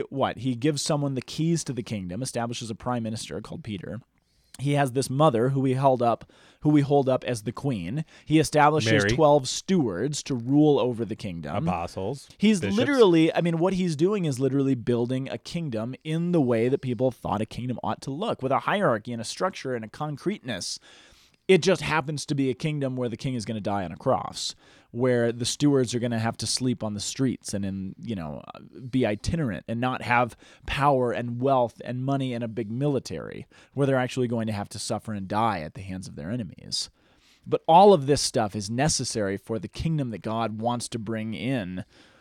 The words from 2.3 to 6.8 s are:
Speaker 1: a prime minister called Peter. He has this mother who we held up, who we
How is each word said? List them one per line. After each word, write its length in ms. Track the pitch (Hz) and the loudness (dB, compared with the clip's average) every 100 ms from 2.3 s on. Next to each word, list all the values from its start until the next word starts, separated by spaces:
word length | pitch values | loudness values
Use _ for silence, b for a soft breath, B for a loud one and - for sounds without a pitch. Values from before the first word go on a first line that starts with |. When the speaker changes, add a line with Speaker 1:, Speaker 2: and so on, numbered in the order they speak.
| 120 117 117 113 | -4 -4 -6 -10
Speaker 1:
a 40 | |
prime 280 | 104 127 123 | -8 -4 -4
minister 380 | 110 110 - 87 | -4 -6 -8 -10
called 240 | - 165 | -10 -12
Peter. 360 | 113 95 - 110 - _ _ _ _ - | -8 -8 -8 -12 -14 _ _ _ _ -6
He 160 | 139 | -2
has 180 | 143 139 | 0 0
this 160 | 127 127 | 0 -2
mother 400 | 135 156 113 127 | 4 4 4 2
who 120 | 135 | 2
we 120 | 131 | 0
held 300 | 127 139 127 | 2 2 4
up, 280 | 117 110 - b b b | 2 0 -6 b b b
who 80 | 151 | 4
we 140 | 151 | 4